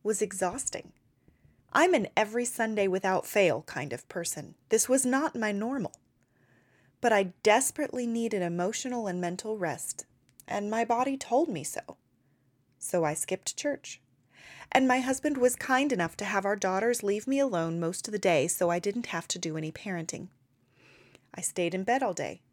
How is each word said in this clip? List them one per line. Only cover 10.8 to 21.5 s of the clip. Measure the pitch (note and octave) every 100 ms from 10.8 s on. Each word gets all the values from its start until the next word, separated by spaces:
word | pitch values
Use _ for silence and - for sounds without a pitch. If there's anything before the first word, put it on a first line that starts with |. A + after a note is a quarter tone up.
| A#3
body | A#3 C4 C4+
told | - B3 E4
me | E3+
so. | D3+ - - - _ _ _ _ _ _ _ _
So | - F3+
I | D#3 D#3
skipped | - - - -
church. | D4 C#4+ - - _ _ _ - - - -
And | C4+ C4
my | B3+
husband | B3+ C4 D4+ C4+
was | B3 -
kind | - C4 C#4+
enough | A3 E3 -
to | G3+
have | G3+ G3
our | G#3
daughters | G3 F#3+ A#3 A#3
leave | G3+ G#3 A#3
me | C#4
alone | C4+ F3+ E3 E3+
most | E3+ F3+ -
of |
the | G#3
day | F#3+ D#3+ D#3
so | - F3
I | F3
didn't | G3+ A#3+ A#3
have | E3 -
to | F3
do | F3 D#3
any | D#3
parenting. | - G#3 F3 E3 - F#3 _ _ _ _ _ - - - - _
I | -
stayed | -